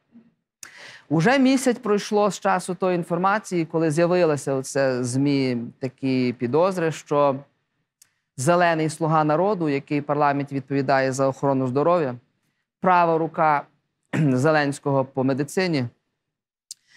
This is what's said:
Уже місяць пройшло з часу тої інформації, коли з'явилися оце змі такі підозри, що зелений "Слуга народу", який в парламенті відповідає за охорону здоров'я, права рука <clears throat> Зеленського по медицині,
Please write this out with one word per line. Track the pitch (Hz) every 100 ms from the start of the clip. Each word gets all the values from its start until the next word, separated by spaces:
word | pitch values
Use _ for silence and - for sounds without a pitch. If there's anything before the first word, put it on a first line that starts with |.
| _ - _ _ _ _ - - - - -
Уже | 170 180 277
місяць | 262 262 262 233
пройшло | 202 202 - 208 208
з | -
часу | 196 185 185
тої | 175 185 175
інформації, | 170 175 190 214 - 180
коли | 160 165 165
з'явилися | 147 175 180 165 143 -
оце | 135 131 139 135 127
змі | 127 127 143 139 131 120 120 -
такі | 131 - 135 131 123 120
підозри, | 120 143 185 185 160
що | 156 - 147 143 135 - _ _ _ _ _ _ _ _ -
зелений | 131 175 175 160 156
"Слуга | 156 160 160
народу", | 151 156 196 202 156
який | 139 - 147
в |
парламенті | 147 147 147 143 139
відповідає | 139 - 139 135 135 131
за | 131 135
охорону | 131 139 135 131
здоров'я, | 131 151 180 139 123 _ _ _ _ _ _
права | 185 180 170 160
рука | 160 160 156 143 - _ _
<clears throat> | _ -
Зеленського | 135 151 127 151 156 143 139 143 139
по | 135 -
медицині, | 131 131 143 - 185 151 120 _ _ _ _ _ _ _ _ - _